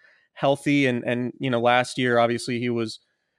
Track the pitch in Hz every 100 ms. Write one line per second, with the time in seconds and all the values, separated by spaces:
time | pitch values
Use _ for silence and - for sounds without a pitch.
0 | _ _ _ - 139 139 147 143 131 120
1 | 120 120 123 - 135 120 120 123 123 -
2 | 127 120 117 117 - 120 123 117 110 -
3 | _ _ _